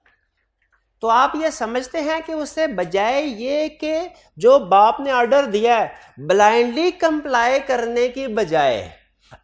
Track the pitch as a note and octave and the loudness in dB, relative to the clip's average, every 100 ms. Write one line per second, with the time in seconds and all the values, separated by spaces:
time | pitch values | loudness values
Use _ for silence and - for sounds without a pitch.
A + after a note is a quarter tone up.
0 | _ _ _ _ _ _ _ _ _ _ | _ _ _ _ _ _ _ _ _ _
1 | A3 A3+ C4+ D4+ D#4+ - A3+ B3 B3+ E4 | 0 2 2 0 -4 -4 -6 -6 -6 -6
2 | D4 D#4+ D#4+ D#4+ C#4+ D#4 D#4 F#3 F3 G3 | -4 -6 -6 -8 -6 -4 -4 -4 -4 -2
3 | A3 C#4 D4+ G#3 B3 D4 D#4 D4+ D#4 D#4 | 0 -2 -4 -6 -4 -4 -4 -6 -6 -6
4 | F4 - _ D3+ A3+ C#4 F3+ G3 A3 A#3 | -6 -14 _ 2 4 4 6 4 4 2
5 | C#4 B3 A#3+ C#4 C4+ G#3 A#3 A#3 E3 - | -2 0 2 2 2 0 2 2 0 -8
6 | - - D3 G3 G#3 A#3 A#3+ B3 F4 F4+ | -20 -8 0 4 4 4 0 0 -2 0
7 | E4 D4+ C#4+ A#3+ A#3+ C4+ C4+ B3 A#3 A#3+ | -2 -2 -2 0 0 0 -2 -4 -2 -2
8 | B3 B3+ C4+ G#3+ F3 D#3 C#3 G#2+ E2+ - | -2 -4 -6 -4 -2 0 0 0 -6 -16
9 | _ _ _ - | _ _ _ -12